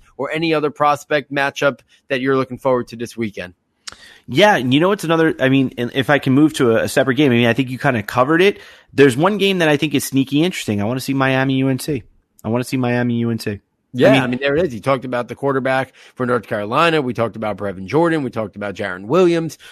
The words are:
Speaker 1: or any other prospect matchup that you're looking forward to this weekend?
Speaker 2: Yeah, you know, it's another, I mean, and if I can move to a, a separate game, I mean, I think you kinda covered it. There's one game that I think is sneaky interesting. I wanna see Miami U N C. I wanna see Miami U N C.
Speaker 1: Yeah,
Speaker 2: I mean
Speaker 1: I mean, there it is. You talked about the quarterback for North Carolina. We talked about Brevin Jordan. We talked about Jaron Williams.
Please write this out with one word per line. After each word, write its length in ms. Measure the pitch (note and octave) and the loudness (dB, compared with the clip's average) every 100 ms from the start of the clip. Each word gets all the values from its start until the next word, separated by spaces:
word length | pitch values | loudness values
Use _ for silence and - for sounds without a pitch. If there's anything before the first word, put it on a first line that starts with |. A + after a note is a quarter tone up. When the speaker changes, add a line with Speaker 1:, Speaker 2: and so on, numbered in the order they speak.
| _ - | _ -10
Speaker 1:
or 140 | C3+ | -6
any 220 | D#3 E3 | -4 0
other 160 | D3+ D3 | 0 -2
prospect 640 | - D3 C#3+ - D3+ C3 | 0 0 0 -2 -4 -2
matchup 460 | C#3+ C#3 - C#3+ B2+ _ _ - | -4 -4 0 -2 -2 _ _ -6
that 120 | C3 | -2
you're 160 | C3 C3+ | 0 0
looking 220 | C3 B2 | -2 -4
forward 300 | C3+ B2 A#2 | -2 0 -2
to 60 | A#2 | -10
this 220 | A#2 A2+ | -10 -6
weekend? 380 | A2+ F#2+ F2+ - _ _ - - - - - | -8 -8 -14 -16 _ _ -20 -20 -20 -20 -4
Speaker 2:
Yeah, 300 | B2+ G#3 F3 | 2 4 4
you 220 | B2 C#3 | 2 2
know, 120 | F3+ | 2
it's 120 | G3+ | 0
another, 320 | D#3+ E3 D#3+ - | 0 2 2 2
I 100 | C3 | 2
mean, 240 | C3+ B2+ - | 2 0 -4
and 140 | A#2+ | -6
if 160 | C3+ C3 | -2 2
I 100 | C#3 | 2
can 140 | C#3 | 2
move 200 | C3 D3+ D3+ | 4 4 4
to 160 | B2 | 2
a, 120 | A2 | 2
a 40 | F#2+ | 2
separate 280 | C#3+ C3 B2+ | 0 0 2
game, 160 | D3 | 4
I 40 | A#2+ | 4
mean, 120 | A#2+ | 2
I 60 | |
think 160 | A#2 B2+ | 2 -2
you 100 | B2+ | -2
kinda 240 | D3 A#2+ | -2 -2
covered 380 | G2+ B2 C3 E3 | -2 0 2 4
it. 180 | G3 - - - _ | 2 0 -10 -20 _
There's 240 | A2+ C#3 A#2+ | 4 4 6
one 200 | F3+ G#3 | 2 2
game 220 | G3 F#3 | 0 2
that 100 | D#3+ | 2
I 80 | D3 | 2
think 160 | D#3 | 0
is 100 | C3+ | -2
sneaky 400 | - C3+ C3 C#3+ | -2 -2 0 0
interesting. 380 | F3 - - G#2 | 0 -2 -4 -2
I 40 | G#2 | -2
wanna 140 | B2+ | -4
see 140 | C3+ | -4
Miami 420 | C3+ C3+ C3 C3+ C3 | -2 0 0 0 0
U 140 | C3+ | 0
N 100 | C3 | -2
C. 240 | - C#3 - _ _ _ | -4 -8 -8 _ _ _
I 60 | A2 | -6
wanna 140 | A#2+ | -4
see 140 | B2 C3 | -4 -4
Miami 380 | B2 B2 B2 A#2 | -2 0 -2 -2
U 120 | A#2 | -2
N 80 | A2+ | -4
C. 220 | A2 G2+ _ _ _ B2 | -6 -10 _ _ _ 2
Speaker 1:
Yeah, 120 | E3 | 4
Speaker 2:
I 20 | |
mean 100 | C3+ | 4
Speaker 1:
I 40 | B2 | 2
mean, 120 | B2 | -2
there 160 | C#3+ D3 | -2 0
it 80 | F3+ | -2
is. 80 | |
You 80 | A2 | -2
talked 240 | C3+ C3+ B2+ | -2 -2 -2
about 240 | B2 A#2 | -6 -6
the 60 | A2+ | -4
quarterback 580 | C#3 C3+ B2+ C3 C3 _ - - | -2 -2 0 -2 -4 _ -16 -6
for 100 | B2 | -2
North 220 | A#2+ - | -2 -2
Carolina. 540 | A2 G#2 C3+ E3+ D#3+ | -6 -2 0 2 2
We 120 | B2+ | -2
talked 240 | A#2 A2+ A2+ | -2 -4 -4
about 180 | G#2+ G2 | -6 -6
Brevin 300 | G2+ F#2 F#2 | -8 -8 -2
Jordan. 380 | C#3+ E3+ D#3+ | 0 2 0
We 60 | B2+ | -4
talked 280 | A2+ G#2 G2+ | -6 -8 -8
about 180 | G2+ F#2+ | -10 -6
Jaron 300 | G2+ F2+ G#2 | -8 -8 -2
Williams. 520 | E3+ F3+ E3 D#3+ - - | 2 4 2 -2 -8 -20